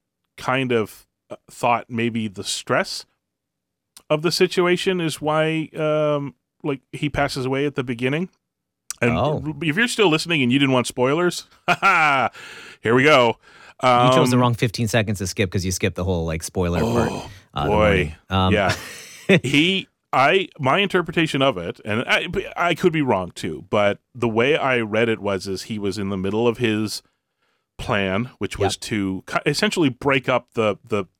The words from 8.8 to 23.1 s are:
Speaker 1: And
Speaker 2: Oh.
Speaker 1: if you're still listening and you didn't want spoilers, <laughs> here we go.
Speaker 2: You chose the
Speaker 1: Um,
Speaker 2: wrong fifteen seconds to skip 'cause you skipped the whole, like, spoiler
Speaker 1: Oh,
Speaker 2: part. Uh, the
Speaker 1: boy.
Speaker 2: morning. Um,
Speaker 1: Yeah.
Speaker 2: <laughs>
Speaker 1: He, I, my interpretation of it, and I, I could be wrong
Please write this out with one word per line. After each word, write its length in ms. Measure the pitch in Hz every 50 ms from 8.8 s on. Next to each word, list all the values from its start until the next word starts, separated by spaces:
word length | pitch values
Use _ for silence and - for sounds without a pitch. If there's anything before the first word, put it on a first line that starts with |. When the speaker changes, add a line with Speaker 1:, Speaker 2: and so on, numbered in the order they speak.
| _ _ - -
Speaker 1:
And 120 | - 123 -
Speaker 2:
Oh. 380 | 82 117 147 156 - - 151 156 143 165
Speaker 1:
if 140 | 160 143
you're 120 | 185 240 240
still 200 | - - 214 180
listening 320 | 151 156 - 165 170 156 131
and 100 | 120 123
you 60 | 139
didn't 140 | 143 135 131
want 120 | 127 117
spoilers, 600 | - - - 123 131 143 165 175 180 - - - _ _ _ _
<laughs> 140 | - 175 - - 196 190 170 156 151 139 135 120 - - - - - - - - - - _ _
here 120 | 110 117
we 100 | 127 131
go. 340 | 147 151 135 123 117 110 - _ - - - - - - _ -
Speaker 2:
You 280 | 127 123 123 123 127 131
chose 160 | 131 127 127
the 60 | 123
Speaker 1:
Um, 60 | 123 123
Speaker 2:
wrong 120 | 120 117
fifteen 340 | - - 117 - - 120 107
seconds 300 | - 117 107 98 107 98
to 80 | 101
skip 240 | 87 - - 104 90
'cause 140 | - 101 87
you 80 | 92 90
skipped 240 | - - 98 82
the 80 | - 87
whole, 220 | 95 92 85 82
like, 160 | 82 80 80 -
spoiler 380 | - - 98 90 87 87 87 104
Speaker 1:
Oh, 100 | 113 117
Speaker 2:
part. 380 | 120 117 - - - - - - - - _ _
Uh, 80 | 69 73
the 40 | 76
Speaker 1:
boy. 60 | 104
Speaker 2:
morning. 380 | 107 107 107 101 92 90 76 78 - _ _
Um, 240 | 95 95 95 95 104
Speaker 1:
Yeah. 220 | 104 98 90 90 -
Speaker 2:
<laughs> 40 | - - - - - - - - - - 196 170 -
Speaker 1:
He, 460 | 131 139 143 156 175 190 190 - - _ _ _ _ -
I, 360 | 139 127 143 175 196 185 - - -
my 200 | 143 127 139 180
interpretation 600 | 202 190 - 185 175 165 170 175 165 156 - 143
of 160 | 135 139 120
it, 240 | 90 85 90 - - -
and 160 | 107 104 110 123
I, 200 | - 202 196 - 196 165 202 - - -
I 200 | - 170 175 170
could 180 | - - 180 156
be 80 | 160
wrong 300 | 147 127